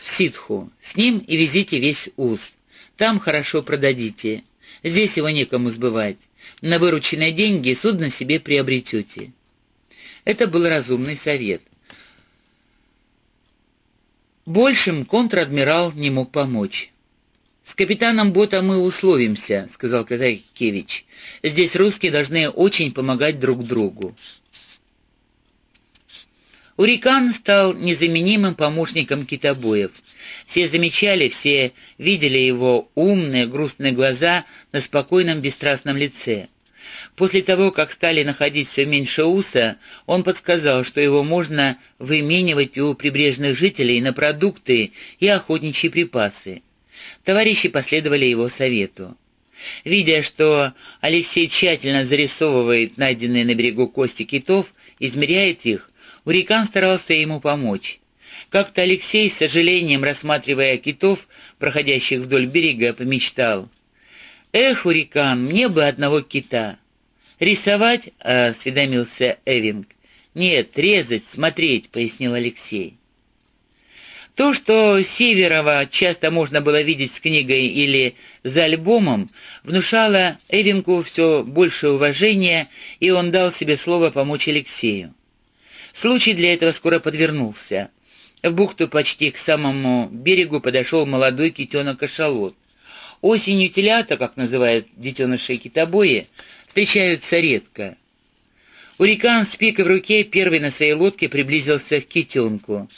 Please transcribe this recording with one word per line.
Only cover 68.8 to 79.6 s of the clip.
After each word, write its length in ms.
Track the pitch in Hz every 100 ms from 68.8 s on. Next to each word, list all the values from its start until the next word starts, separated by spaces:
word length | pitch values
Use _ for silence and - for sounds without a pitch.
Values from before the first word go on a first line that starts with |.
| 139 123 117 - 123 -
Эвинг. 440 | - 123 110 104 98 _ _ _ _
«Нет, 440 | 156 180 151 110 139
резать, 460 | 180 202 120 113 -
смотреть», — 540 | - 160 156 160 120 -
пояснил 420 | 120 117 - 127
Алексей. 640 | 120 120 - - 107 87 - _ _ _ _ _ _ _ _ _ - - - -
То, 180 | - 285
что 480 | 262 - 220 214 196 185 -
Северова 720 | 240 196 180 160 151 143 139
часто 400 | - 180 170 160
можно 300 | 165 147 147
было 220 | 143 151
видеть 320 | 151 147 135
с 60 | -
книгой 460 | 160 151 131 131 127
или 480 | 120 143 135 127 - - -
за 220 | 127 147
альбомом, 640 | 160 160 165 233 180 110 95 - - -